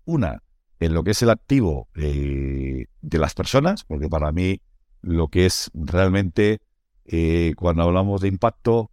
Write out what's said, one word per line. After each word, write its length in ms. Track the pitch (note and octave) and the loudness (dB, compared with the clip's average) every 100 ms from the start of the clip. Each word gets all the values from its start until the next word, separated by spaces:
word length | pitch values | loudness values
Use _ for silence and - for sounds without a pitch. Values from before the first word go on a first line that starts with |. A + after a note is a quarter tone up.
| - | -4
una, 380 | D#3+ F2 A1+ - _ _ - | -2 -2 -6 -16 _ _ -2
en 140 | E2 | 0
lo 100 | E2 | 0
que 80 | F2 | 0
es 100 | G#2+ | 2
el 60 | A#2 | 2
activo, 600 | A2 - C#3 F#2+ C2+ - - | 2 2 2 2 -2 -6 -6
eh, 920 | D2+ C#2+ C#2+ C#2 C2+ C2+ C2 C2 - _ | -4 -2 -2 -2 -4 -4 -6 -6 -10 _
de 160 | D2+ E2 | -4 -2
las 160 | C#2+ | 0
personas, 500 | - F#2 C3 D#3+ G3+ | -2 0 2 2 -2
porque 240 | - D2+ D2+ | -6 -6 -4
para 240 | D#2+ D2+ | -2 -2
mí 300 | D#2+ F#2 G2 _ _ _ _ | -2 -2 -4 _ _ _ _
lo 280 | F2 E2 D#2+ | -4 -2 0
que 160 | F#2 F#2 | 2 2
es 240 | - - | 0 -6
realmente... 880 | - D2+ F#2 F#2+ G2 F#2 F#2+ G#2 G#2+ _ _ _ _ - | -10 -2 2 2 2 0 2 0 0 _ _ _ _ -6
Eh, 480 | E2 E2 E2+ E2+ D2 | -2 2 2 0 0
cuando 260 | F2 D#2+ | 0 2
hablamos 380 | E2+ F2+ G2 G2 | 2 2 0 0
de 60 | G2 | -2
impacto, 640 | F#2+ A2+ - A#2 A#2 G#2+ | 0 -2 -2 0 0 -2